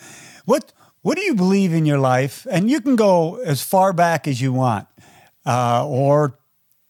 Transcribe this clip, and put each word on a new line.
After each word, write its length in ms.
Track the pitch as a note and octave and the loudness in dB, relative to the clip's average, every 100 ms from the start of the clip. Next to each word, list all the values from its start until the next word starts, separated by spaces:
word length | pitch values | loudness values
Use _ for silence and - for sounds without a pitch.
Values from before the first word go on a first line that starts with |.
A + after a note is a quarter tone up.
| - - - - | -20 -20 -20 -10
What, 280 | - C#4+ - _ _ _ | -2 -2 -4 _ _ _
what 140 | F#3 D#4 | -6 -4
do 60 | |
you 120 | G4+ | -2
believe 380 | A3+ F3+ G3 F#3+ | 0 2 2 0
in 140 | E3 D3+ | 0 0
your 120 | C#3+ | 2
life? 480 | C3+ B2+ C#3 - C4 | 2 0 -2 -6 -6
And 200 | F3 G#3+ | -2 0
you 100 | D4 | 0
can 160 | A#3+ B3 | 0 2
go 400 | G#3 F3 D#3+ - | 4 2 0 -4
as 260 | G3 C#3 | -4 -4
far 300 | - F#3+ F#3+ | -2 2 2
back 340 | E3+ E3+ D#3+ D#3 | 2 0 0 -4
as 140 | A#2+ | -4
you 120 | C3 | -2
want, 360 | B2+ B2+ G#2 - _ - - _ _ C#3+ | 0 -2 -2 -6 _ -20 -20 _ _ -4
uh, 400 | B2 A#2+ A#2+ D3 | -2 0 0 0
or 520 | C3 C#3 D3 D3 - _ _ _ _ _ | 0 2 2 0 -4 _ _ _ _ _